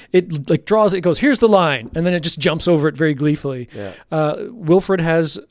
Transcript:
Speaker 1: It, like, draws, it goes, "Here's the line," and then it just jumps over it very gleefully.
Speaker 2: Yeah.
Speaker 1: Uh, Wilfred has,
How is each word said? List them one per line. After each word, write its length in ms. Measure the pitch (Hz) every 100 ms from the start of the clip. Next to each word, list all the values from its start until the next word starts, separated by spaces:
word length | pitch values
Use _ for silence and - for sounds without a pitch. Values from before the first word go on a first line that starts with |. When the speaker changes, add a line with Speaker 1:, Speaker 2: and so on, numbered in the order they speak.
| -
Speaker 1:
It, 380 | 180 180 156 -
like, 160 | 160 -
draws, 280 | 220 214
it 60 | 190
goes, 200 | 175 147
"Here's 200 | 285 254
the 80 | 226
line," 440 | 196 165 131 120 160
and 100 | 175
then 80 |
it 60 | 175
just 160 | 156 147
jumps 280 | 160 156 175
over 220 | 160 156
it 80 | 147
very 160 | 156
gleefully. 560 | 139 151 156 143 131 120
Speaker 2:
Yeah. 200 | 110 101 92 _
Speaker 1:
Uh, 360 | 160 151 - -
Wilfred 500 | 247 156 185 185 190
has, 400 | 165 165 160 - -